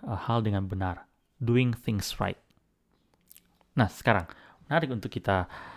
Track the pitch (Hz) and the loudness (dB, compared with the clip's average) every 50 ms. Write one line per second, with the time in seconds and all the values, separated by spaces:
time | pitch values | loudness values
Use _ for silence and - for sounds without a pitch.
0 | - - 113 92 - - 117 117 113 107 104 98 98 95 98 95 95 92 87 - | -6 -6 -6 -4 -2 0 0 2 2 2 0 0 -2 -2 -4 -2 -2 -4 -4 -6
1 | - _ _ _ _ _ _ _ 131 117 120 123 127 123 117 - - - 110 101 | -12 _ _ _ _ _ _ _ 0 2 4 4 4 2 0 -2 -2 -2 -2 -2
2 | - - - - 101 95 92 - _ _ _ _ _ _ _ _ _ _ _ _ | -2 -4 -4 -4 -4 -4 -4 -8 _ _ _ _ _ _ _ _ _ _ _ _
3 | _ _ _ _ _ _ - - _ _ _ _ _ _ _ 143 113 95 - - | _ _ _ _ _ _ -20 -20 _ _ _ _ _ _ _ 2 2 2 0 -2
4 | - 120 110 98 90 - - - - - - _ - - 143 165 156 131 123 107 | 2 2 2 2 0 -4 -10 -20 -20 -20 -20 _ -6 0 0 2 2 0 -4 -4
5 | - 117 - - - - 98 92 90 - - - - - - | -6 -6 -8 -4 0 2 2 2 2 -2 -8 -14 -16 -16 -16